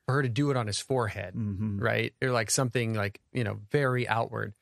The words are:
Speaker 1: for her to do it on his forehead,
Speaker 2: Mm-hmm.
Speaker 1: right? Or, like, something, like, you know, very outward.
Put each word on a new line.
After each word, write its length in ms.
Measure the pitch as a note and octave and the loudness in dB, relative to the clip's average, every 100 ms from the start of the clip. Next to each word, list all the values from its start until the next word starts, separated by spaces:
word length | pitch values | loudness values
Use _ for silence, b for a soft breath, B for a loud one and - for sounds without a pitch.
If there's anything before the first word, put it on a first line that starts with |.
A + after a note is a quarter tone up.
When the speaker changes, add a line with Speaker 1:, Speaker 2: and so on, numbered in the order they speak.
| - | 0
Speaker 1:
for 80 | |
her 80 | C3+ | 2
to 60 | C3 | 2
do 220 | A2+ C#3+ | 2 2
it 60 | C3 | 2
on 100 | G#2+ | 0
his 120 | G2+ | -4
forehead, 540 | - C3 A2 G#2 F#2+ | 0 0 0 -2 -8
Speaker 2:
Mm-hmm. 440 | A#2 G#2 F#2+ G#2+ G2+ | -4 -4 -2 -2 0
Speaker 1:
right? 340 | A2+ A2+ A#2 - | 2 2 0 -2
Or, 80 | C3 | 0
like, 200 | A#2+ A2 | 0 2
something, 440 | - B2+ B2 A2+ | 2 2 2 0
like, 260 | A2 G2+ - _ | 0 -2 -4 _
you 120 | C3 | -4
know, 140 | G#2 G#2+ G2+ | -2 -4 -2
very 380 | D3 C3+ B2 A#2 | 0 2 0 0
outward. 460 | A2+ A2+ A2+ G#2+ - | 0 0 -4 -8 -10